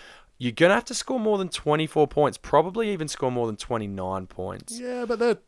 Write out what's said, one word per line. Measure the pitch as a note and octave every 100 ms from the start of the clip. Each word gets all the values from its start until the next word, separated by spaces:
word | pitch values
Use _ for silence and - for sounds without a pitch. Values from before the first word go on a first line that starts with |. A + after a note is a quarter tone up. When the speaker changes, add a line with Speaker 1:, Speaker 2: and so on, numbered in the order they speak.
| - - - -
Speaker 1:
you're | B2
gonna | A2 E3+
have | A3+ -
to |
score | A#3+ - C4
more | G#3+ G3+
than | F#3
twenty-four | - - D3+ D#3 D#3 D3
points, | - C#3+ -
probably | - D3 E3+ G#3 A3
even | F#3 D#3
score | - C3
more | B2 A#2
than |
twenty-nine | G#2 - A#2 G2+ G2 F#2 F#2+ F#2
points. | - F#2 F#2+ - A#3
Speaker 2:
Yeah, | B3 B3 A#3+
but | A3
they're | A#3+ G#3+